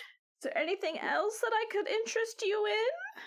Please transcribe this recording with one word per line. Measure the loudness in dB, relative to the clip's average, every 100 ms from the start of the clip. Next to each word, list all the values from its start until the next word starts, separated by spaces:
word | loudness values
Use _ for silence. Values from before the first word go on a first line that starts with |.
| -20 -20 _ _
Is |
there | -4 -2
anything | 0 0 0 -2
else | 0 2 2 0
that | 2
I | 2 2
could | 0 0
interest | 0 0 0 -2 -2
you | 0 2 2
in? | 2 2 0 -8 -12